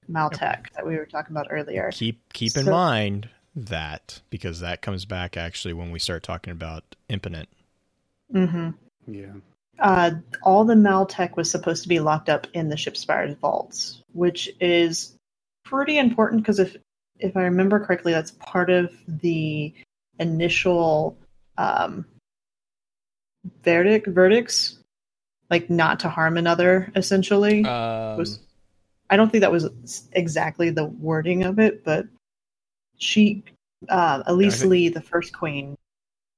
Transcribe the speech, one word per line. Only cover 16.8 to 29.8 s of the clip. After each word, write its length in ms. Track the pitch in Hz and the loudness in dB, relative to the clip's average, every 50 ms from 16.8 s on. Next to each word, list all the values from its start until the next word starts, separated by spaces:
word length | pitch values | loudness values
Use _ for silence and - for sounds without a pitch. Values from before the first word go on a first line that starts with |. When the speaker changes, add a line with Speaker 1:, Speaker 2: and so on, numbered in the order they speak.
| _ _ _ _ _ _ _ - | _ _ _ _ _ _ _ -8
Speaker 1:
if 160 | - 190 - 190 | -6 -4 -2 -2
I 60 | 180 | 0
remember 360 | 180 180 180 190 196 208 208 | 0 2 2 2 2 2 0
correctly, 320 | 208 - 180 175 - 170 | 0 0 -2 -2 0 0
that's 200 | 165 160 160 - | 0 0 -2 -4
part 380 | - - - - - 185 180 180 | -10 -20 -14 -6 -2 -2 2 2
of 220 | 180 180 175 175 - - _ - | 2 2 2 0 -6 -12 _ -10
the 680 | 160 151 - 170 165 160 156 156 151 151 147 165 - - - _ _ _ _ _ _ - | -8 -4 -2 -2 -2 -2 -2 -4 -4 -4 -6 -6 -10 -14 -20 _ _ _ _ _ _ -6
initial, 960 | 165 170 160 160 170 170 - - - 185 175 170 170 160 156 151 160 165 - - - _ _ _ _ _ _ - | -4 -2 -2 0 0 0 0 0 2 2 2 2 2 2 2 2 0 -2 -6 -8 -18 _ _ _ _ _ _ -4
um, 480 | - - - - 85 85 - - - - _ _ _ _ _ _ _ _ _ _ _ _ _ _ _ _ _ _ _ _ _ _ _ _ _ _ - 180 - _ - | -2 0 0 0 -2 -2 -6 -8 -14 -14 _ _ _ _ _ _ _ _ _ _ _ _ _ _ _ _ _ _ _ _ _ _ _ _ _ _ -20 -20 -12 _ 0
verdict, 440 | 175 170 170 180 202 220 214 - 202 | 2 4 4 4 4 4 2 2 0
verdicts, 720 | 170 180 185 185 214 240 240 - - - - - - - _ _ _ _ _ _ _ _ _ _ _ _ _ - | 4 6 6 6 6 4 2 0 -2 -2 -2 -2 -6 -12 _ _ _ _ _ _ _ _ _ _ _ _ _ 0
like, 200 | 175 170 170 - | 0 0 0 0
not 300 | 175 170 160 160 - - | 0 2 2 2 2 0
to 80 | - 165 | -2 -4
harm 280 | - 165 160 160 165 170 | -2 0 0 0 2 2
another, 540 | 170 170 170 175 175 180 185 190 185 - - | 2 2 2 4 4 4 4 4 2 0 -2
essentially. 680 | 196 185 - 196 190 190 - 202 202 208 208 214 208 214 | -2 -2 0 2 0 2 2 4 4 4 4 4 2 2
Speaker 2:
Um. 520 | 127 120 120 113 113 113 113 113 110 107 110 | 0 0 -2 -2 -2 -4 -4 -4 -6 -6 -6
Speaker 1:
Was, 220 | 170 107 107 - _ _ _ _ _ _ _ _ _ _ _ _ _ - | -6 -6 -8 -12 _ _ _ _ _ _ _ _ _ _ _ _ _ 2
I 60 | 196 | 4
don't 160 | 202 220 214 | 6 6 6
think 100 | 226 220 | 4 4
that 100 | 196 - | 4 4
was 140 | 170 170 156 - - - | 4 2 0 -2 -6 -10